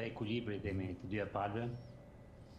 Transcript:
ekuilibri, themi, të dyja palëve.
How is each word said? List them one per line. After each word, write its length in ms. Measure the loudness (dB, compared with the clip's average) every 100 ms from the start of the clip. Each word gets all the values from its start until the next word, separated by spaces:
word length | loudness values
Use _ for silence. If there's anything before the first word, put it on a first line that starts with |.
ekuilibri, 580 | 2 0 2 2 2 0
themi, 320 | 2 2 2
të 140 | -2 0
dyja 140 | 0 2
palëve. 380 | 2 4 2 0 -2 -8 -12 -14 -14 -14 -14 -14